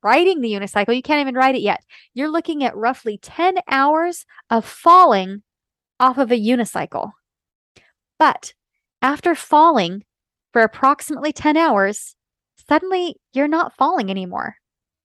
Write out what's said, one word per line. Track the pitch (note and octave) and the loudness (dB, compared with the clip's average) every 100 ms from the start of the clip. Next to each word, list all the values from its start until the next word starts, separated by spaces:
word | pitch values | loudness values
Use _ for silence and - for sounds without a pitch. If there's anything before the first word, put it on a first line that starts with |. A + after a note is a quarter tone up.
riding | G3+ C4 F4+ E4+ | 0 2 2 0
the | A#3 | -4
unicycle. | G3+ G3 G#3 G3+ B3 | -6 -4 -4 -2 -2
You | |
can't | B3+ D4 | -2 -2
even | C4+ B3+ | -2 0
ride | C4 C4 | 0 0
it | |
yet. | G3+ - _ - _ | -2 -4 _ -20 _
You're | A#3+ D4+ | -8 -4
looking | E4 E4 D4 | -4 -6 -4
at | B3+ G3+ | -4 -2
roughly | A3+ B3+ A3+ G#3 | -4 -4 -8 -12
ten | - - F4+ F#4 - | -14 -4 -2 -2 -2
hours | C4+ C#4 D#4 F4 E4+ - - - | 0 2 0 -2 -6 -16 -18 -4
of | A#3 - | -4 -4
falling | - E4+ F4+ F4 G3+ F#3 G3+ _ _ _ _ _ - | -2 6 8 8 4 -2 -12 _ _ _ _ _ -2
off | B3+ B3+ | 0 0
of | A#3+ | 0
a | A#3+ | 0
unicycle. | G#3+ B3 A3 - - - - - _ _ _ _ _ _ _ _ _ - | 0 0 -2 -6 -8 -8 -10 -14 _ _ _ _ _ _ _ _ _ 0
But | D4+ - - _ _ _ _ - | 2 0 -10 _ _ _ _ -4
after | B3+ D4 F4 D#4 | -4 -2 -2 -4
falling | - D4+ E4 C4+ E3+ F#3+ - _ _ _ _ | 0 4 6 4 -2 -6 -16 _ _ _ _
for | A#3+ | 0
approximately | A3 - C4+ D4 - C#4 D4+ | 0 2 0 0 -4 -8 -8
ten | - D4+ D4+ | -4 0 2
hours, | E4 G#3 G3 G#3 - _ _ _ _ _ - | 2 2 0 -4 -14 _ _ _ _ _ -2
suddenly | D4+ F#4 F#4 F4 - _ | -2 0 -4 -6 -10 _
you're | C4 D4 | -4 -2
not | D#4+ - - | -2 -4 -2
falling | C#4+ F4 G3 | -2 -2 -4
anymore. | F#3+ F#3 - - - _ _ _ _ | -6 -8 -10 -10 -14 _ _ _ _